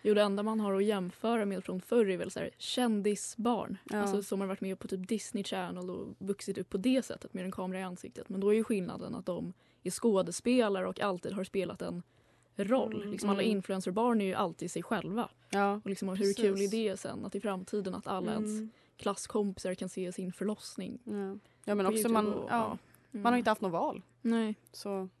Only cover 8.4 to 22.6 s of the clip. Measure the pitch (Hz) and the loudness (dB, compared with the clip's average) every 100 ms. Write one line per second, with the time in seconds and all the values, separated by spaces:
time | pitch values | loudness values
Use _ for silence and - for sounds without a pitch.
8.4 | 196 214 220 214 180 190 180 - 185 175 | 4 6 4 0 -2 -6 -6 -6 -4 -4
9.4 | 170 - _ _ 180 - 233 196 175 175 | -4 -10 _ _ -8 0 4 4 2 0
10.4 | 240 254 220 190 185 185 208 180 - 196 | 2 4 4 2 -2 -2 -2 -2 -4 -4
11.4 | 190 196 175 185 175 175 - _ _ _ | -4 -2 -2 -4 -6 -6 -10 _ _ _
12.4 | _ - 196 262 220 220 202 202 202 196 | _ -4 0 2 2 -2 -4 -2 0 2
13.4 | 220 208 - 190 185 185 240 226 196 - | 4 2 0 -2 0 2 4 4 2 2
14.4 | 190 165 175 - 170 214 160 208 226 - | 0 -2 -6 -6 -2 -2 -2 -2 -4 -6
15.4 | _ 202 202 202 196 196 196 190 196 202 | _ 2 2 2 -2 -4 -2 2 2 4
16.4 | 220 196 196 226 214 190 - - 196 202 | 4 4 2 2 0 -2 -6 -8 -6 -4
17.4 | 208 185 185 214 185 185 - 190 214 220 | -2 -4 -4 -4 -2 -4 -4 -4 -2 -2
18.4 | 214 214 220 - _ - 233 196 - 220 | -2 -4 -6 -10 _ -6 -2 -2 -2 0
19.4 | 202 190 185 185 190 - 180 180 185 - | 0 0 -4 -4 -6 -4 -6 -4 -6 -4
20.4 | 196 214 - - 185 - - 208 196 202 | -4 -4 -8 -10 -8 -8 -6 -4 -4 -8
21.4 | - _ - 208 190 220 220 226 208 208 | -14 _ -2 2 4 4 4 4 2 0
22.4 | - 233 | -2 -2